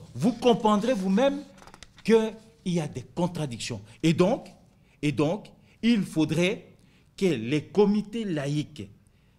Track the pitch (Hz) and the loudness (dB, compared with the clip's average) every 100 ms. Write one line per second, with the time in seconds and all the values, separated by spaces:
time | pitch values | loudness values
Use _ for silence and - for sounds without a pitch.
0 | - 117 196 - 247 233 214 208 233 233 | -12 -2 -2 2 2 4 4 2 2 -2
1 | 190 196 277 285 - - - - - _ | 0 2 2 0 -10 -20 -20 -20 -20 _
2 | - 226 220 214 - _ 190 170 147 127 | 2 4 2 -8 -20 _ -4 -4 -4 -8
3 | - - 180 - 147 113 - 110 - - | -10 -4 -4 -4 -8 -8 -10 -10 -12 -2
4 | 160 147 180 262 - - _ _ _ - | 0 4 2 0 -6 -20 _ _ _ -6
5 | 147 139 147 208 - - _ _ 226 233 | -4 0 0 -2 -8 -20 _ _ 0 0
6 | - 160 151 160 180 233 - _ _ _ | 0 -2 0 0 0 -2 -10 _ _ _
7 | _ - 190 127 117 151 151 190 208 208 | _ -2 0 0 -2 -4 -2 2 2 2
8 | 202 233 202 151 139 147 - - 95 - | -2 -6 -4 -4 -4 -4 -6 -10 -16 -18
9 | _ _ _ | _ _ _